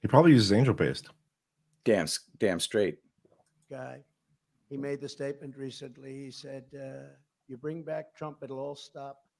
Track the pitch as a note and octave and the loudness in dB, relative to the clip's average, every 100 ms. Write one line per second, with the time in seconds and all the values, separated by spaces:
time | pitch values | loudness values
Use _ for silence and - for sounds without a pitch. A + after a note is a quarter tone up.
0 | G#2+ C3 E3+ C3 G2+ G#2 C3 F2+ C#2+ C#2 | 6 8 10 8 8 4 4 4 0 -2
1 | - _ _ _ _ _ _ _ B2 G2+ | -12 _ _ _ _ _ _ _ 2 2
2 | D#2 - _ - G#2 E2+ - A2 F#2+ - | 0 -6 _ -2 0 0 0 0 0 -2
3 | _ _ _ _ _ _ _ C3+ C3 C3 | _ _ _ _ _ _ _ -14 -14 -16
4 | _ _ _ _ _ _ _ C#3 C#3 C#3+ | _ _ _ _ _ _ _ -10 -8 -8
5 | C#3 - C#3 C#3+ C#3 C3+ C3+ A#2+ C3+ B2 | -10 -8 -8 -8 -14 -12 -14 -12 -18 -18
6 | C3+ C3+ C#3 B2 C#3+ C3+ C3 C#3 C3+ C3+ | -18 -16 -16 -16 -16 -16 -16 -16 -16 -16
7 | C#3 C#3 _ _ _ B2+ D3+ E3 D#3 D#3 | -18 _ _ _ _ -10 -8 -8 -8 -8
8 | D#3 _ D#3 D3 C3+ C3 C#3+ C#3+ - D3+ | -10 _ -12 -12 -12 -10 -10 -12 -16 -16
9 | C#3 C#3 _ | -16 -18 _